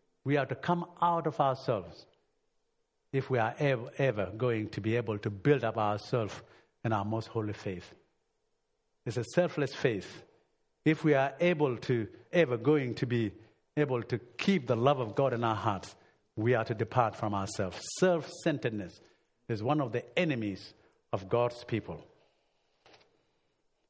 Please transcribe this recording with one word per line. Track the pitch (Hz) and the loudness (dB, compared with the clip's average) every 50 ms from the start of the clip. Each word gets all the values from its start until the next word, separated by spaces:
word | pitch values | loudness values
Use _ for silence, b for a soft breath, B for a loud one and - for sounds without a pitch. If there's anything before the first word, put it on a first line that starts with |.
| _ _ _ _ - | _ _ _ _ -2
We | 135 147 | 0 2
are | 143 135 | 2 2
to | - 117 | 0 -4
come | - - - 175 175 170 - - - | -4 0 0 0 0 0 -6 -4 0
out | 170 175 170 170 156 | 2 2 2 2 0
of | 156 139 - | -2 0 2
ourselves | 143 135 131 - - 139 120 98 87 82 - - - _ _ _ _ _ _ _ _ _ _ _ _ _ _ _ _ _ _ _ _ _ | 2 2 2 0 -2 -2 -2 -2 -2 -8 -16 -20 -20 _ _ _ _ _ _ _ _ _ _ _ _ _ _ _ _ _ _ _ _ _
if | - 135 - - | -6 -4 -2 0
we | 131 120 | 0 0
are | 110 113 120 - | 0 0 0 0
ever, | 151 139 131 113 120 - - - | 0 0 0 0 -4 -8 -4 -2
ever | 139 131 107 104 95 90 104 | 0 0 0 0 -2 -4 -4
going | 110 127 123 117 107 107 - | -2 0 0 0 0 -2 -4
to | - 113 | -6 -4
be | 101 110 113 | -2 0 0
able | 120 110 110 107 98 | 0 0 -2 -4 -4
to | - 110 | -4 -6
build | 101 95 - 143 147 127 113 | -4 0 4 4 4 4 4
up | 110 110 117 | 0 0 0
ourselves | 107 104 107 104 - - 135 120 110 98 - - - b b b b b b _ - | 0 0 0 -2 -4 -2 -2 0 -2 -2 -6 -10 -16 b b b b b b _ -2
in | 113 | 0
our | 110 101 98 | 0 0 0
most | 104 110 113 - - | -2 -2 -4 -4 -4
holy | - 113 107 104 | -4 -4 -4 -4
faith. | 101 - - 104 92 87 - - - - _ _ _ _ _ _ _ _ _ _ _ _ _ _ _ _ _ _ _ _ - | -6 -6 -6 -8 -8 -8 -10 -16 -20 -20 _ _ _ _ _ _ _ _ _ _ _ _ _ _ _ _ _ _ _ _ -8
It's | 123 117 | -6 -4
a | 123 117 | -4 -4
selfless | - - 170 175 165 - 151 139 127 - | 0 2 2 2 2 2 -2 -4 -4 -2
faith. | - - 127 110 92 - - - - - - _ _ _ _ _ _ _ _ _ _ - | 0 0 2 2 0 -6 -8 -14 -18 -20 -20 _ _ _ _ _ _ _ _ _ _ 2
If | 151 156 - - | 2 2 4 4
we | 151 143 | 4 4
are | 135 135 143 - - | 4 4 2 0 2
able | 175 175 175 151 151 131 120 107 | 2 2 4 4 2 0 0 -2
to, | - - 123 117 107 - B B B B | 0 0 2 2 0 -2 B B B B
ever | B 175 160 123 123 | B 4 4 4 2
going | 110 113 143 156 147 131 120 113 | 2 4 4 4 4 4 0 -2
to | - 127 | -2 -2
be | 117 123 117 110 98 - B B B B B B _ - | 0 0 0 0 0 -4 B B B B B B _ 0
able | 151 147 131 127 120 110 | 0 2 2 2 -2 -2
to | - 123 110 - - - - | -2 -4 -6 -6 -8 -8 -2
keep | - 196 196 160 123 | 2 2 2 2 4
the | 117 120 | 2 2
love | 113 120 139 147 131 | 4 4 4 4 2
of | 120 107 104 | 0 -4 0
God | - 139 131 | 0 0 2
in | 120 117 120 | 2 0 0
our | 113 110 | 0 0
hearts, | 101 104 113 98 90 - - - _ b b b b b b - | 0 0 -2 -2 -2 -6 -12 -18 _ b b b b b b -6
we | 107 107 117 123 | -2 0 2 2
are | 113 110 | 2 0
to | - 113 | -2 -2
depart | 107 117 - - 127 117 107 - | -4 -4 0 2 2 2 2 2
from | - 110 104 104 | -2 -2 -2 0
ourselves. | 98 98 101 - - 98 90 - - - - - - | -2 -2 -4 -4 -4 -4 -4 -4 -8 -10 -6 -2 2
Self-centeredness | 185 185 175 160 139 - - - - 165 156 - - 123 107 104 92 85 - - b b b b b b b _ _ - | 4 4 4 2 -2 -6 -8 -4 -2 -2 -2 0 -2 -4 -4 -4 -8 -10 -12 -18 b b b b b b b _ _ -6
is | 117 101 | -4 -2
one | 107 131 151 151 | 0 0 0 0
of | 139 117 | 0 -2
the | 117 120 - - - 170 | -2 -6 -6 -2 -2 0
enemies | 180 156 135 117 107 101 95 - - - - b b b b b b - | 0 0 0 -2 -2 -4 -4 -6 -10 -16 -20 b b b b b b -6
of | - 101 98 95 | -6 -6 -2 0
God's | 117 117 120 120 - - - | 2 2 2 2 -2 -6 -8
people. | - 117 104 - - 85 78 - - _ _ _ _ _ _ _ _ _ _ _ _ _ _ _ - - - _ _ _ _ _ _ _ _ _ _ _ _ _ _ _ _ _ _ | -4 -4 -4 -4 -6 -12 -14 -14 -20 _ _ _ _ _ _ _ _ _ _ _ _ _ _ _ -20 -20 -20 _ _ _ _ _ _ _ _ _ _ _ _ _ _ _ _ _ _